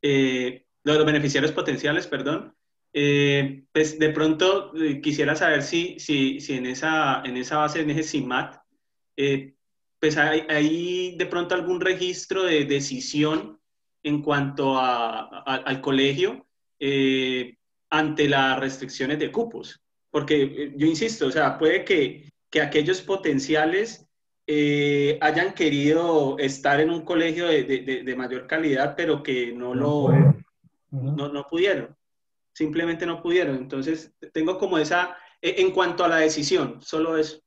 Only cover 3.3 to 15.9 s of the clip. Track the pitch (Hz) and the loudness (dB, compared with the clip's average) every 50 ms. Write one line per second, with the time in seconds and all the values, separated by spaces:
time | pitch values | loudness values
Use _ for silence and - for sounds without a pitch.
3.3 | 143 143 139 139 139 - - _ _ 156 156 151 156 156 156 151 151 151 156 156 | 2 2 0 -2 -4 -10 -16 _ _ 2 2 2 2 2 2 2 2 2 2 2
4.3 | 156 151 180 185 196 202 196 - 151 160 160 151 139 139 135 151 139 - 147 139 | 2 4 4 2 2 2 -2 -6 -6 -2 -2 -2 -2 -2 -2 -4 0 0 0 0
5.3 | 156 156 185 165 156 143 139 - - 170 170 180 - - - - 151 139 135 135 | 0 2 2 2 2 2 0 0 -2 -2 -2 -2 -6 -12 -6 -2 0 0 0 0
6.3 | 135 135 - - 143 127 123 127 127 - - 160 160 156 151 139 131 120 - 135 | -2 -4 -8 -6 -6 -6 -4 -6 -6 -4 -2 0 0 2 2 0 0 -2 -4 -6
7.3 | 123 127 123 - 160 151 151 147 147 170 156 151 143 156 156 156 - 147 123 123 | -6 -6 -6 -4 -2 0 0 0 0 -2 -2 -2 -2 -2 -4 -4 -4 -4 -4 -2
8.3 | 127 131 147 - - - _ _ _ _ _ _ _ _ _ _ _ - 139 143 | -4 -4 -4 -6 -10 -20 _ _ _ _ _ _ _ _ _ _ _ -2 0 0
9.3 | 139 139 135 139 _ _ _ _ _ _ _ _ _ _ - 156 151 156 147 156 | 0 -2 -4 -8 _ _ _ _ _ _ _ _ _ _ 0 0 2 2 2 2
10.3 | 156 156 156 156 156 151 151 151 160 170 170 175 180 185 180 180 175 165 180 180 | 2 0 0 0 0 2 2 2 2 0 -2 -2 -2 -4 -4 -6 -4 -6 -6 -4
11.3 | 180 175 170 175 185 185 170 175 180 175 180 185 185 180 185 180 180 180 - - | -2 -4 -2 -2 -2 -2 0 -2 -2 0 0 0 0 0 -2 -4 -4 -6 -6 -4
12.3 | 190 190 185 180 165 151 143 135 139 143 139 - 135 123 123 - - 147 151 151 | -2 0 0 2 2 2 2 2 0 -2 -2 -4 -8 -8 -8 -6 0 0 2 2
13.3 | 156 160 156 - - _ _ _ _ _ _ _ _ _ _ 151 147 151 147 151 | 2 -2 -4 -6 -16 _ _ _ _ _ _ _ _ _ _ -2 -2 -2 0 0
14.3 | 147 139 139 139 139 - 139 135 135 131 127 127 123 120 117 113 113 - - - | 0 0 0 -2 -2 -2 0 0 2 2 2 2 2 0 0 -2 -4 -6 -10 -12
15.3 | - - - 139 131 131 - 139 135 135 - 143 | -14 -14 -6 -4 -4 -4 -2 -4 -6 -4 -2 0